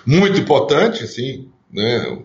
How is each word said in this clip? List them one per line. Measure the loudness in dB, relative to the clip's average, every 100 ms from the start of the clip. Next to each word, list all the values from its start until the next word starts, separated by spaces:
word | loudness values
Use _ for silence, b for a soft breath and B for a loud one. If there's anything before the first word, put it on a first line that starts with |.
| 0
muito | 4 4 2
importante, | 2 2 2 2 2 -2
assim, | -10 -8 -8 -10 -16 _ _
né? | -4 -2 -2 -4 -10